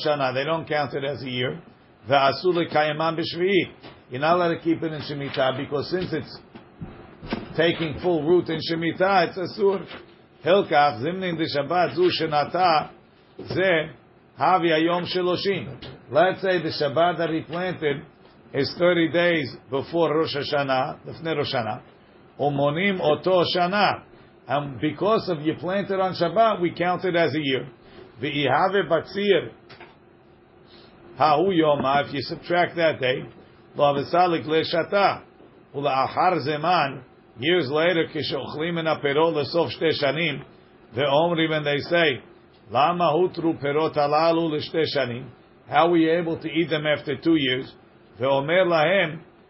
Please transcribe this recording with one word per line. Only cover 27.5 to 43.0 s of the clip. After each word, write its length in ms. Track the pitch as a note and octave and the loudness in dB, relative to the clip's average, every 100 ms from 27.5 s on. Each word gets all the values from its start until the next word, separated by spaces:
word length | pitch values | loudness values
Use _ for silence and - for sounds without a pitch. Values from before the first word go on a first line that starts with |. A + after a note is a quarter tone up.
| B2+ C#3+ - - - - - | -2 -4 -16 -20 -20 -20 -8
Ve'ihave 640 | A2 C#3+ C3+ C#3 F#3 G3 E3 | -6 -2 2 2 2 0 0
batzir 640 | E3 - G3+ G3+ E3+ A2+ - - - - - - - - - _ - - - - - - - | -2 -2 -4 2 2 2 -14 -20 -20 -20 -20 -20 -20 -20 -20 _ -20 -20 -20 -20 -20 -14 0
hahu 300 | D3 D3 F#3+ | 2 4 2
yoma, 580 | E3+ D#3 C#3+ C3 C#3+ C#3+ | 4 2 2 2 0 0
if 60 | |
you 80 | C#3+ | -6
subtract 560 | - E3 - F3 E3 E3+ | -8 -10 -2 0 0 0
that 240 | E3 B2+ | 0 0
day, 220 | B2+ C#3+ D3+ - - - - C3 | -2 -2 -4 -18 -20 -20 -14 0
lo 180 | C#3+ | 2
avesalik 520 | C#3+ B2+ E3+ F3+ E3 D3 | 2 0 2 2 2 0
leshata. 760 | D#3+ D3+ E3+ D#3 G3+ G3 - - - - - - C#3 | -2 0 -2 0 2 2 0 -10 -20 -20 -20 -14 -4
Ula 320 | C#3+ C3 B2+ | -2 0 0
achar 320 | C#3+ F3 E3+ C3 | 2 2 2 -2
zeman, 560 | D3+ D#3+ F3+ C#3 C3 - - _ A#2 | -2 0 2 0 -4 -16 -20 _ -6
years 300 | C#3 F3+ C3 | 0 0 2
later, 360 | D3+ E3+ E3+ D3+ | 0 2 2 -2
kishochlim 720 | D#3+ B2+ D3+ A2+ D3 E3 E3+ | -4 -6 -6 -6 -6 -4 -2
en 60 | D#3+ | -2
apero 480 | D3+ C#3+ C#3 E3 | 0 0 2 2
lesof 360 | D3+ C3 E3+ C#3+ - | 2 -2 0 -2 0
shte 140 | E3 - | 0 2
shanim, 400 | C#3 D3+ E3 C3+ - - - - - A#2 | 0 0 -2 -4 -10 -20 -20 -20 -10 -2
ve'omri, 540 | C#3+ C#3+ E3+ E3 D#3+ | 2 4 4 2 0
when 160 | D#3 D3 | 0 0
they 140 | C#3+ | -2
say, 440 | - E3+ D#3+ A#2+ - - - - - | 0 2 2 0 -8 -20 -20 -20 -4
למה 340 | A2+ D3+ F3 | 2 2 2